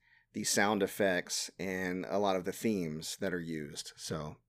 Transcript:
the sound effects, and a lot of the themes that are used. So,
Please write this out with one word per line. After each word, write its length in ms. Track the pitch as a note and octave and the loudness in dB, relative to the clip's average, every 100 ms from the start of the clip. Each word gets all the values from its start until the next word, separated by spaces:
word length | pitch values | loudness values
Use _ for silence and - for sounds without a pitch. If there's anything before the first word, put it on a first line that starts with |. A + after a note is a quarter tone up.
| _ _ _ | _ _ _
the 100 | - | -4
sound 380 | G#2 - G2+ G#2+ | 0 4 6 6
effects, 680 | F#2+ - G2+ F2+ - - - - | 2 4 4 4 0 -4 -4 -6
and 440 | F#2+ F#2 F#2 F#2 F2+ | -4 -2 0 -2 0
a 80 | F#2+ | 2
lot 180 | G2+ F#2+ | 2 2
of 80 | |
the 80 | F2+ | 0
themes 640 | - A#2 G#2 E2+ D2+ E2+ - | -2 0 2 0 -4 -8 -4
that 100 | G2 | -2
are 80 | F2 | -2
used. 540 | E2 D#2+ D2 D#2+ - - | -4 -6 -6 -10 -12 -10
So, 420 | - E2 D2+ D#2 | -8 -6 -6 -10